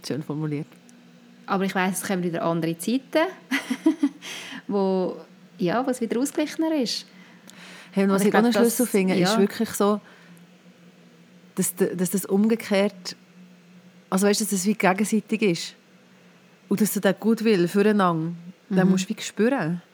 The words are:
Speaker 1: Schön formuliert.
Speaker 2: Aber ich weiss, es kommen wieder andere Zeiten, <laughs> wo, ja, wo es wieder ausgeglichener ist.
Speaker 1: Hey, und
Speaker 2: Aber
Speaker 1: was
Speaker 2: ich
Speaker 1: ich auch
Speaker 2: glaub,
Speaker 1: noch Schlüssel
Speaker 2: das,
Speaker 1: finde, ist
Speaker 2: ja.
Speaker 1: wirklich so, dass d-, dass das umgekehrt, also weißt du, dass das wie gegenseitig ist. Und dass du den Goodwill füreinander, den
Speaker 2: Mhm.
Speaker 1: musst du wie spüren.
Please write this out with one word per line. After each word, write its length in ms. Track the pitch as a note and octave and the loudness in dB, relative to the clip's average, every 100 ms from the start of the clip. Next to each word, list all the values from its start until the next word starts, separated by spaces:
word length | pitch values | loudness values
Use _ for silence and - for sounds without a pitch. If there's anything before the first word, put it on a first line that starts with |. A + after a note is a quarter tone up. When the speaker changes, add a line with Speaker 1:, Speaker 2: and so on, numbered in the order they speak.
| - | -6
Speaker 1:
Schön 160 | C3 | -8
formuliert. 440 | D#3 D3+ D#3 D3 D#3 - - - - - - - - | -6 -6 -6 -6 -10 -16 -20 -20 -20 -20 -20 -20 -6
Speaker 2:
Aber 180 | G3 | -2
ich 100 | F#3+ | -2
weiss, 280 | F#3+ F#3 F#3 | -2 -2 -2
es 40 | - | -4
kommen 140 | G3 | -4
wieder 180 | F3 E3 | -2 -4
andere 340 | E3+ E3+ D#3+ E3 | -2 -2 -2 -4
Zeiten, 480 | - B3 - D#4 E4+ F#4 - | -4 -4 -2 -2 -2 -4 -8
<laughs> 1160 | C#4 - - - D#4 C#4+ - - - - - - | -8 -4 -2 0 0 -2 -4 -16 -14 -14 -16 -6
wo, 480 | G3+ F#3+ F#3+ F3+ - - - - - | -2 0 0 -2 -6 -16 -20 -20 -4
ja, 260 | F3 G#3 C4+ | -2 0 -2
wo 40 | |
es 100 | B3 | -2
wieder 200 | A3+ A3 | -2 -2
ausgeglichener 540 | C#4 - D4+ - D#4+ | -2 -2 -4 -2 -2
ist. 320 | D#4 A#3+ - - - - - - - - - - | 0 -2 -4 -10 -20 -20 -20 -20 -20 -20 -20 -8
Speaker 1:
Hey, 120 | - | 0
und 60 | G3 | 2
Speaker 2:
Aber 60 | G3 | 4
Speaker 1:
was 60 | |
Speaker 2:
ich 60 | G3+ | 4
Speaker 1:
ich 60 | |
auch 60 | G3 | 4
Speaker 2:
glaub, 120 | A#3 | 4
Speaker 1:
noch 60 | A3 | 4
Schlüssel 240 | A#3 A3 A#3+ | 2 2 0
Speaker 2:
das, 40 | |
Speaker 1:
finde, 240 | G#3 F#3 | 2 2
ist 180 | F#3 F3+ | 2 2
Speaker 2:
ja. 60 | A3 | 4
Speaker 1:
wirklich 320 | G#3 - A3+ | 2 0 -6
so, 300 | - G3+ G#3 - - - - - - - - - - - - - - - | 0 0 0 -4 -20 -20 -20 -20 -20 -20 -20 -20 -20 -20 -20 -20 -20 -18
dass 200 | - F#3 | -4 -4
d-, 200 | - F#3+ | 0 -2
dass 160 | F3 F3+ | 0 -2
das 140 | G3 - | -2 -2
umgekehrt, 920 | G3 G#3+ A3+ - G3+ G3+ G3+ - - _ - - - - - - - - | 0 2 0 0 0 0 -2 -16 -16 _ -20 -20 -20 -20 -20 -20 -20 -4
also 160 | F#3+ G3+ | 0 2
weißt 140 | G3+ | 2
du, 40 | |
dass 60 | G#3+ | 0
das 160 | G3 F#3 | -2 0
wie 80 | |
gegenseitig 680 | G#3+ F#3 F#3+ G#3+ A3 - A3 | 2 2 2 0 -2 -2 0
ist. 320 | G#3+ E3+ - - _ _ _ - - _ _ _ - | 0 0 -4 -14 _ _ _ -20 -20 _ _ _ -6
Und 120 | G3 | 0
dass 120 | G#3 | 0
du 80 | - | 2
den 140 | G3 F#3 | 0 0
Goodwill 480 | G#3 A3+ A3 G#3 E3+ | 0 2 4 4 4
füreinander, 640 | G3+ G#3 G#3 F#3 E3 D#3+ E3+ E3+ - _ | 4 2 4 2 2 -2 -8 -14 -20 _
den 160 | F#3+ | 2
Speaker 2:
Mhm. 60 | F#3 | 4
Speaker 1:
musst 180 | F#3+ F#3 | 4 0
du 60 | G#3+ | -8
wie 60 | |
spüren. 580 | - - A3 C4+ D#3+ F3 - | -10 0 0 2 -2 -4 -8